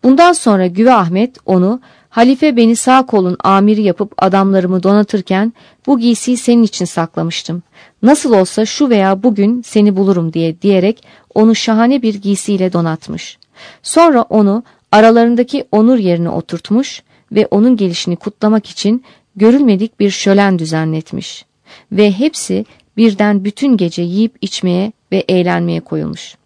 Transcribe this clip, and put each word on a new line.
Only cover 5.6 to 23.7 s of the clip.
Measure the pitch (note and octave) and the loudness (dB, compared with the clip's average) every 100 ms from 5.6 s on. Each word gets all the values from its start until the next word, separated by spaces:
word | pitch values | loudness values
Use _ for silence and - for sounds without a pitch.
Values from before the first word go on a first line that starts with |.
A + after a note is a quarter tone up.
| _ _ - | _ _ -2
bu | C4+ | 0
giysiyi | A#3+ A3+ - B3 | 0 -2 -2 -2
senin | - A#3 | 2 2
için | A3 - | 2 -2
saklamıştım. | F3 - E3 - E3 - - F3 _ _ _ _ | -6 -4 -6 -6 -6 -8 -10 -12 _ _ _ _
Nasıl | A3 D4+ C#4+ | 2 2 2
olsa | G#3 F#3 - A3 | 2 2 -2 -4
şu | - C#4+ | -2 0
veya | G#3+ F#3+ F#3+ | 2 2 0
bugün | A#3+ G3+ G3+ B3 | -2 0 -2 -2
seni | A#3 G#3+ G#3 F#3+ | -2 0 2 2
bulurum." | G3 F3+ E3 | 0 0 -2
diye | D#3+ E3 E3 | -4 -4 -2
diyerek | G3+ F#3+ F#3+ A3+ _ _ _ | 0 2 0 -4 _ _ _
onu | - A3 | 0 2
şahane | A3 - A3 A#3+ C4+ | 2 0 0 2 0
bir | A#3 | -2
giysiyle | G3+ G3 G3 - G3 F#3 | -4 -4 -4 -2 -2 -2
donatmış. | F3+ E3 D#3+ - D#3+ - - _ _ - _ | -2 -4 -6 -10 -14 -14 -20 _ _ -20 _
Sonra | - D#4+ E4+ B3+ | -2 2 4 2
onu | - G#3+ G3+ G#3+ - _ _ | 0 0 2 0 -6 _ _
aralarındaki | G#3 A3+ A#3 A#3 A#3+ B3 C#4+ - | 4 6 4 2 0 -2 -4 -2
onur | G#3+ A3+ B3+ | 2 2 2
yerine | F#3 E3+ E3+ | 0 -2 -2
oturtmuş | - - E3+ - A3 C#4+ - _ _ _ | -6 -8 -12 -2 -2 -2 -12 _ _ _
ve | G#3 - | -2 0
onun | G3+ A#3 A#3 | 2 2 2
gelişini | F#3+ E3+ - E3+ | -2 -4 -6 -6
kutlamak | G#3 _ G#3+ A3 - | -8 _ 0 0 -4
için | - G3+ A#3+ _ _ _ G3 | -6 -2 -2 _ _ _ 2
görülmedik | G#3+ C4+ C4 F#3+ A3 _ | 2 4 2 0 -2 _
bir | G3+ | -2
şölen | - G3 G3 G3+ F3+ | -2 0 2 2 0
düzenletmiş. | D#3+ D#3+ D#3+ D#3+ - - - - _ _ _ - _ | -2 -4 -4 -6 -8 -12 -12 -18 _ _ _ -20 _
Ve | F#3+ G#3 | 0 0
hepsi | F#3+ D4+ - - F#3+ A3 _ _ - | 2 -4 -4 -6 -6 -8 _ _ 0
birden | A3+ G3 G#3 G3+ | 0 2 0 0
bütün | G3 - C#4 | -4 -4 0